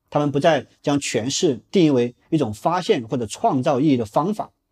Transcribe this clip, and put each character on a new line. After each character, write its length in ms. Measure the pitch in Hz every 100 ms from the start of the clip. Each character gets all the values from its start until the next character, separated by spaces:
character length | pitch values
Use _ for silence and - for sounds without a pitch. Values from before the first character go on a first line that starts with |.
| _
他 100 | 147
们 120 | 147
不 80 | 143
再 260 | 170 143 - _
将 160 | - 143
诠 320 | - 120 117
释 300 | - 175 120 -
定 160 | 202 156
义 40 |
为 260 | 127 120 - -
一 80 | 160
种 160 | 117
发 280 | 104 165 180
现 240 | 170 175 110
或 120 | 135
者 80 | 113
创 360 | - 233 143
造 160 | 143 131
意 120 | 156
义 80 | 127
的 80 | 107
方 280 | 151 170
法， 160 | 208 - _ _